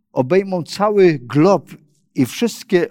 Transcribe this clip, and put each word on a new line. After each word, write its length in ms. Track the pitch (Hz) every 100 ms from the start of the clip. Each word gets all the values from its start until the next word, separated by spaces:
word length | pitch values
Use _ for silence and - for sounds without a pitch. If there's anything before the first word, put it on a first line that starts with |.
| _
obejmą 500 | - 127 185 196 185
cały 560 | 143 - 208 208 185 147
glob 480 | 120 135 175 185 - - _ _ _
i 120 | - 123
wszystkie 600 | - 233 - - 180 165